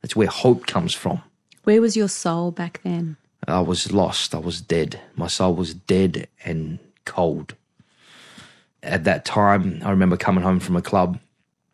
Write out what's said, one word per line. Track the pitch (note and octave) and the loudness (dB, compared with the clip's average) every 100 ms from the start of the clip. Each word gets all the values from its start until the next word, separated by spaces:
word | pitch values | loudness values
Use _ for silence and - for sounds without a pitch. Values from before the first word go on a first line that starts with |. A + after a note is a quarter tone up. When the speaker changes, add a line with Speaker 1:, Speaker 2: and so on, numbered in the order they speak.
Speaker 1:
That's | - G#3+ | -6 0
where | - | 0
hope | - B2+ B2 - | 2 4 4 0
comes | F#2 E2+ | -4 -4
from. | - F2+ F2 - _ _ _ | -4 -4 -4 -8 _ _ _
Speaker 2:
Where | - G#3+ | 2 4
was | A3+ A3 | 4 2
your | G3 | -2
soul | - F3 E3 F3 | -2 -4 -2 -2
back | E3+ E3+ - | -4 -10 -8
then? | F3+ E3+ E3 D3+ _ _ - | -6 -4 -6 -10 _ _ -4
Speaker 1:
I | F2+ | 0
was | E2+ F2 - | 0 -2 0
lost. | G2 E2+ - - | 2 2 0 -4
I | D#2+ | -6
was | E2+ E2+ | -6 -8
dead. | - E2+ D2+ - - | -4 -2 -2 -6 -12
My | - E2+ | -8 -6
soul | - F#2 | 0 0
was | E2+ E2+ | 0 -4
dead | E2+ - F#2 F#2+ - - _ | -8 0 2 2 0 -8 _
and | - D#2+ D#2 E2 - _ | -8 -6 -6 -10 -14 _
cold. | - - E2+ D#2 - - _ _ _ _ _ - - - - _ _ _ | -8 -2 0 -2 -8 -18 _ _ _ _ _ -20 -20 -20 -20 _ _ _
At | - F#2 | -6 -2
that | F2 D2+ | 0 0
time, | - G#2+ G2+ G2+ F#2 D#2+ | 0 2 4 4 2 -2
I | G2+ | 0
remember | F#2+ F#2 F2+ | 4 4 4
coming | - F#2 | 2 2
home | F#2 F#2 | 2 0
from | F2+ | 2
a | F2 | -2
club | - G2+ F2+ F2+ - _ _ _ _ | 2 2 2 -2 -10 _ _ _ _